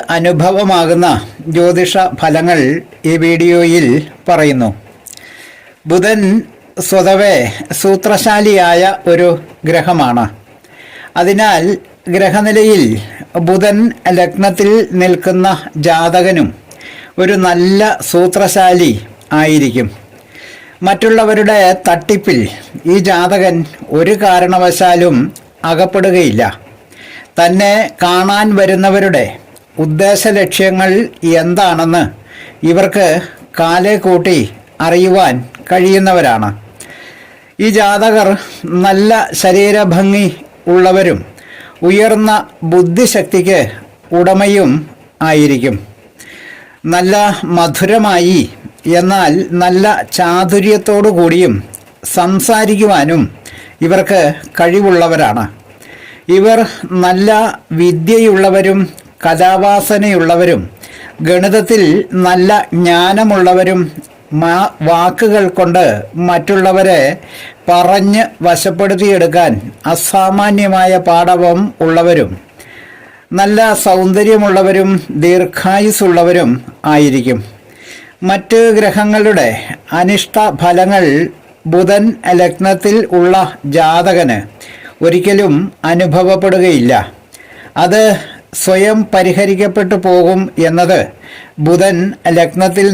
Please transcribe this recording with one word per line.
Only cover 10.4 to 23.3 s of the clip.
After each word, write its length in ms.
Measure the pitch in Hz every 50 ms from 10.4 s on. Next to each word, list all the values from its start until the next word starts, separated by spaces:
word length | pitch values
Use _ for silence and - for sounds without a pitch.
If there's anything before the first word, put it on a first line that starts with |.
| _ _ - _ _ _ - - - - - - - - _
അതിനാൽ 500 | 165 175 185 196 202 220 214 190 160 160 190 196 - - - - _ _ 180 175
ഗ്രഹനിലയിൽ 680 | 190 196 175 151 214 208 214 208 220 214 220 214 185 135 110 110 107 - - - - - - - 175 170 170
ബുധൻ 260 | 190 190 196 208 202 208 226 233 233 - - 180 180 180
ലഗ്നത്തിൽ 520 | 180 175 - 196 196 196 185 - 202 202 214 226 208 - 180 180
നിൽക്കുന്ന 440 | 180 185 180 175 - 190 185 185 185 190 180 - - - - 156 147 170
ജാതകനും 600 | 160 165 165 170 175 180 175 190 185 160 127 - - - - - - - - - - - - - _ -
ഒരു 120 | 185 185 208 190 185
നല്ല 360 | 180 175 175 175 185 190 196 214 214 202 - - -
സൂത്രശാലി 800 | - 175 180 180 185 196 196 180 - 202 185 180 180 180 175 139 110 101 - - - - - -
ആയിരിക്കും. 540 | 151 151 156 156 156 151 139 131 110 127 117 101 - - - - - - - _ - - - - - - - - - _
മറ്റുള്ളവരുടെ 720 | 175 185 196 - 226 220 226 226 220 214 214 208 208 208 214 208 190 180 190 185 -
തട്ടിപ്പിൽ 520 | 202 175 - - - 208 190 - 202 151 120 104 104 - - - - - - - 165
ഈ 40 | 180 196
ജാതകൻ 580 | 175 196 185 170 175 180